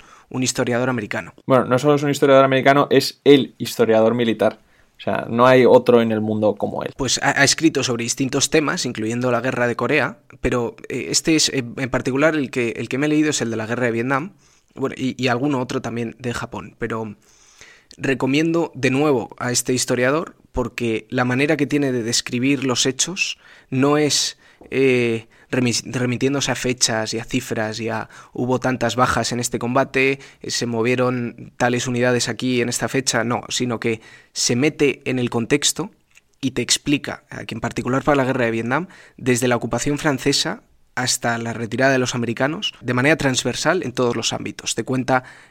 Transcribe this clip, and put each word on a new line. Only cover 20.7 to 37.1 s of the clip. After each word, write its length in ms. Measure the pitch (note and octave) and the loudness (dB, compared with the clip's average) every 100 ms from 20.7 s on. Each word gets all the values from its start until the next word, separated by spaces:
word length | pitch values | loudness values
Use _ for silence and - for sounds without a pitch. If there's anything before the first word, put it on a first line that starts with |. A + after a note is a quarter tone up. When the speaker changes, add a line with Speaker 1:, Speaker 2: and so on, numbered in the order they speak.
| - A#2+ A2 - | -4 -2 -2 -4
Speaker 1:
la 140 | B2+ | -2
manera 320 | B2 B2+ C#3+ - | 0 0 0 0
que 100 | C#3 | 0
tiene 260 | C#3+ C#3 | 0 0
de 100 | B2+ | -2
describir 640 | A2+ A#2+ - B2 C3 C#3 | -2 -4 -4 -2 0 0
los 220 | B2+ A#2+ C3+ | 0 0 0
hechos 520 | B2+ - F#3+ - - - - - | -2 -4 -4 -6 -8 -16 -20 -6
no 300 | C3 C#3 D3 | 0 2 4
es... 400 | D3+ - - - _ - - | 2 0 -4 -8 _ -20 -8
Eh, 560 | B2+ C3+ B2 A#2+ A2+ - _ - | 0 2 2 0 -2 -6 _ -6
remis-, 320 | C3 B2 A2 | -2 0 -2
remitiéndose 680 | - B2 B2 A#2+ C3 C#3 C3+ | -4 -4 -2 0 -2 -2 -2
a 40 | |
fechas 580 | B2 B2+ B2 - A2+ A2 | -4 -4 -2 0 0 -4
y 40 | A2 | -6
a 60 | |
cifras 540 | A2+ B2+ - A2+ A2 A2 | -4 -6 -4 -4 -4 -6
y 100 | A2+ | -6
a 180 | A2 - - - | -6 -8 -16 -14
"hubo 260 | - B2 B2+ | -6 -2 0
tantas 380 | B2+ B2+ A#2 A2 | 0 0 -2 2
bajas 360 | B2 - A#2 | 2 2 -2
en 80 | A#2+ | -4
este 180 | A#2+ A#2+ | -4 -4
combate, 600 | A#2+ C3 C3 C3+ C3+ C3+ - - | 0 0 0 2 0 -2 -8 -16
eh, 100 | - | -8
se 140 | - A#2+ | -6 -4
movieron 840 | A#2 A2+ B2+ B2+ B2+ A#2+ - - - | 0 0 2 0 -2 -6 -10 -14 -2
tales 280 | B2 B2 C3 | 0 0 -2
unidades 420 | B2 B2 B2 B2 | 0 2 0 -2
aquí 340 | A2 B2+ B2 | -4 -2 0
en 60 | A#2 | 0
esta 180 | A#2+ A#2 | -2 -2
fecha", 340 | C3+ C3 B2 | -2 0 0
no, 200 | A2+ A#2+ - | 0 -4 -4
sino 280 | - B2 A2+ | -4 -4 -2
que 200 | A#2 A2 - - _ | -2 -4 -8 -20 _
se 240 | - - A#2+ | -4 -2 2
mete 460 | D3 D3 D3 - | 0 2 0 0
en 140 | - B2+ | -4 -2
el 100 | A#2+ | -2
contexto 640 | A#2+ A2+ D3 - - E3 _ _ _ _ - | -2 0 0 0 -4 -8 _ _ _ _ -8
y 120 | C3 | -6
te 100 | B2+ | -4
explica, 600 | A#2 - - C#3+ - | -2 -2 0 -2 -4